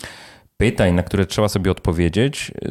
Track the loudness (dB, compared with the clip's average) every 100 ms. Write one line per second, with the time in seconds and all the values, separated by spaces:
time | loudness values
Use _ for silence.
0 | -16 -18 -20 -20 _ 0 0 2 2 2
1 | 0 -2 0 0 0 0 0 0 0 0
2 | 2 2 0 -2 -10 -8 -6